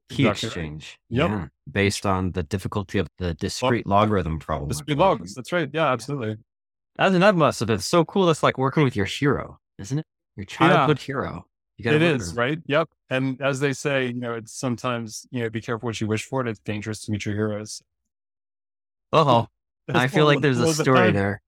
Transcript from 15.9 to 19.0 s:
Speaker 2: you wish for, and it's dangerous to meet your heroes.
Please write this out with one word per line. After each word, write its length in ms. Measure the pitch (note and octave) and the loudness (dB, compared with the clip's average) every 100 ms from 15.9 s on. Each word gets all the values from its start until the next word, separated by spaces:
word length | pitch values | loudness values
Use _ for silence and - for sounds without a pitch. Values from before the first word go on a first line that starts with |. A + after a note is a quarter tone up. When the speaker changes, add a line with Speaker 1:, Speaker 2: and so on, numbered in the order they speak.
| G#2+ | -4
Speaker 2:
you 60 | G#2+ | -2
wish 180 | G#2+ - | -2 -4
for, 140 | C3+ | -4
and 100 | A#2+ | -4
it's 100 | G#2+ | -6
dangerous 460 | - G#2+ G#2+ G#2+ - | -8 -8 -6 -10 -6
to 60 | |
meet 140 | G#2 A2 | -6 -4
your 100 | G2+ | -2
heroes. 480 | G#2+ G#2 G#2+ - _ _ _ _ _ _ _ _ _ _ _ _ | -4 -4 -10 -16 _ _ _ _ _ _ _ _ _ _ _ _